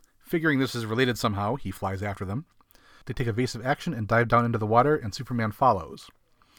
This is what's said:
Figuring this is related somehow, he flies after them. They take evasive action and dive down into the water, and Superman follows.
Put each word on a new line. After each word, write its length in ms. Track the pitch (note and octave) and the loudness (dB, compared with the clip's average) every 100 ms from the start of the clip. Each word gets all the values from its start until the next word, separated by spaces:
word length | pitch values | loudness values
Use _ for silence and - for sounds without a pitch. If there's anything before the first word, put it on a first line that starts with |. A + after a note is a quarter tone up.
| _ _ | _ _
Figuring 400 | - F3 D#3+ C#3 | -4 0 2 2
this 160 | C3+ B2 | 2 -2
is 100 | A2 | -2
related 320 | A2 C3 A#2 | 2 2 2
somehow, 380 | A#2+ G#2 G#2 C3+ | 0 0 -2 -4
he 140 | G2 | -6
flies 300 | - G2 F#2+ | -6 -4 -4
after 240 | G#2 G2 F#2+ | -4 -6 -6
them. 200 | G#2+ E3 _ _ _ _ - - | -6 -8 _ _ _ _ -18 -10
They 80 | |
take 140 | B2+ A#2 | -4 -2
evasive 380 | G#2+ B2+ A#2+ B2 | 0 -2 -2 -2
action 280 | D3 - | -2 -2
and 140 | C3+ G#2 | -4 0
dive 200 | A2+ A#2 | 2 4
down 180 | A#2+ A#2+ | 4 4
into 120 | A2+ | 0
the 80 | G#2+ | 2
water, 300 | A2+ C3+ D3+ | 4 4 2
and 180 | A#2+ | -2
Superman 380 | - A#2+ B2 A2 | -10 -6 -2 -2
follows. 580 | - C3 G2+ D2+ - - - _ _ _ | 2 4 4 -2 -14 -20 -20 _ _ _